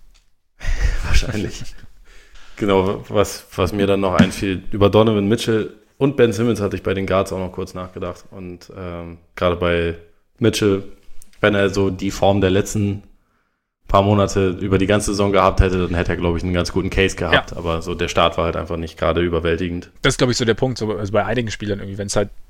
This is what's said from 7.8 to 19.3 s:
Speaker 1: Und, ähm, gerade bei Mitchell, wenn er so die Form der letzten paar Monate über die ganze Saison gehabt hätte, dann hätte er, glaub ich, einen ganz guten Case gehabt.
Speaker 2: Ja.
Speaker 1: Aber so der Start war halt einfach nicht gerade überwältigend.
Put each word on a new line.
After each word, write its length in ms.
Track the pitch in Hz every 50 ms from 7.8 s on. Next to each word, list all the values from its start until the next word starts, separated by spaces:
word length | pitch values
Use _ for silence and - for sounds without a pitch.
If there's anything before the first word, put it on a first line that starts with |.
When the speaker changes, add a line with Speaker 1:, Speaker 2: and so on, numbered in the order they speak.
| 90 90 - 92 92 87 87 - - -
Speaker 1:
Und, 400 | 104 98 92 90 90 85 - - -
ähm, 420 | 95 92 87 85 85 85 85 82 82 _ _ _
gerade 180 | - 90 90 87
bei 400 | 87 90 87 85 85 85 85 82 - - - _ _ _ _ _ -
Mitchell, 420 | 117 110 - - 110 101 98 98 98 - - - _ - - - - - - -
wenn 140 | - 104 101
er 160 | 101 98 95
so 200 | 92 101 98 95
die 200 | 92 92 98 98
Form 300 | - - 101 98 101 101
der 100 | 98 92
letzten 540 | 92 101 101 - - 107 101 101 98 101 - - _ _ _ _ _ _ _ _ _ _ _ _ _ _ _
paar 160 | - - 98
Monate 480 | 98 101 104 101 98 95 - 101 95 92
über 260 | 90 90 98 95 95
die 100 | 95 95
ganze 260 | 95 104 104 101 110
Saison 200 | 101 98 101 101
gehabt 280 | 98 95 92 95 92 -
hätte, 180 | 98 95 92 92
dann 160 | 90 82 85
hätte 180 | 85 90 -
er, 40 | 85
glaub 200 | 87 87 87 85
ich, 60 | 82
einen 100 | 87 90
ganz 200 | 90 87 87 -
guten 180 | - - 92 92
Case 260 | - 98 95 90 -
gehabt. 360 | - 95 80 78 - - -
Speaker 2:
Ja. 40 | -
Speaker 1:
Aber 240 | 82 85 85 82 82
so 140 | 80 90 87
der 140 | 85 87 82
Start 280 | - 95 85 85 -
war 80 | - 82
halt 120 | 85 82
einfach 200 | 80 82 - 85
nicht 220 | 82 82 80 - -
gerade 240 | 80 82 80 85
überwältigend. 680 | 87 87